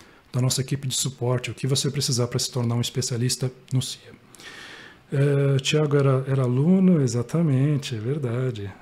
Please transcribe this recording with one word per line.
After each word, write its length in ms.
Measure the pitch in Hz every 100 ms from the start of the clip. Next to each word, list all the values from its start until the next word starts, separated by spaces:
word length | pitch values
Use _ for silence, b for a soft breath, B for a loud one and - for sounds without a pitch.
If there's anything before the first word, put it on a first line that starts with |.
| b b b
da 80 | 127
nossa 200 | 127 131
equipe 260 | 131 139 135
de 60 |
suporte, 560 | - 135 - 120 123 -
o 40 |
que 120 | 110 131
você 240 | 135 151
precisar 360 | 139 131 117 120
pra 120 | 127
se 120 | -
tornar 240 | 123 117
um 60 | 117
especialista 720 | 117 131 - 117 127 - 127 - -
no 80 | 131
cia. 300 | - - - - - B B B B B B B -
É, 440 | 139 143 139 139 139
o 40 |
Thiago 340 | - 151 151 143
era, 280 | 135 131 135
era 160 | 135
aluno, 580 | 123 123 151 190 185 170
exatamente, 920 | 131 117 117 160 165 131 143 147 -
é 40 | 113
verdade, 720 | 110 151 135 120 131 107 98 -